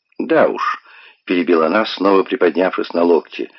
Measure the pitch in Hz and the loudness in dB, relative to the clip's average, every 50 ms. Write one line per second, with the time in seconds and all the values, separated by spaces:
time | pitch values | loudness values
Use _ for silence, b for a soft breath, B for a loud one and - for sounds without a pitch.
0 | _ _ _ - 104 123 160 151 110 76 - - - - - - b b b b | _ _ _ -8 -4 0 2 2 2 2 0 -2 -4 -6 -6 -8 b b b b
1 | b b b b _ - 92 90 85 73 87 80 80 80 90 107 110 - - - | b b b b _ -2 -2 -2 2 2 2 2 2 2 0 0 -2 -2 -4 -2
2 | 92 98 98 95 92 - 98 - 90 87 - 87 92 90 - - 85 - - 85 | 0 2 2 2 2 0 -2 0 0 0 2 2 -2 -2 -2 -4 -8 -4 -2 0
3 | 85 85 85 78 - - - - - - B | 2 2 2 2 0 -4 -12 -12 -12 -12 B